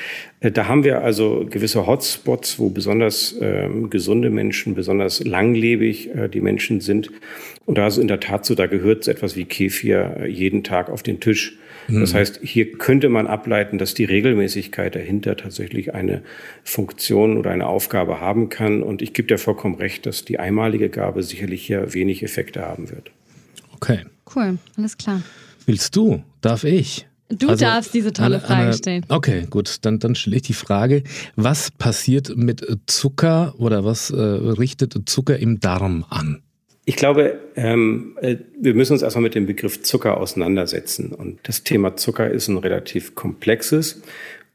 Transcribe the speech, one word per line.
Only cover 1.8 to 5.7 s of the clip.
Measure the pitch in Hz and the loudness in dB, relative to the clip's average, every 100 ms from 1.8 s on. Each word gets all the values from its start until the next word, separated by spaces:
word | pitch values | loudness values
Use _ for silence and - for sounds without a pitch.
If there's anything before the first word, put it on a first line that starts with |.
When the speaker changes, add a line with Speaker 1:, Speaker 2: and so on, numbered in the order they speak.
| 90 | 2
Speaker 1:
Hotspots, | 139 - - - 123 - - | 2 0 -4 -2 -2 -2 -2
wo | 107 | -2
besonders, | 92 98 107 113 - - 233 | 0 0 2 2 0 -4 -2
ähm, | 104 98 98 104 113 | -2 -2 -2 -4 -2
gesunde | 104 87 113 120 | -2 2 2 2
Menschen, | 107 104 98 - | 2 0 -2 -4
besonders | 95 90 98 98 - | -4 0 0 0 -2
langlebig, | - 92 110 117 117 | -2 2 2 4 2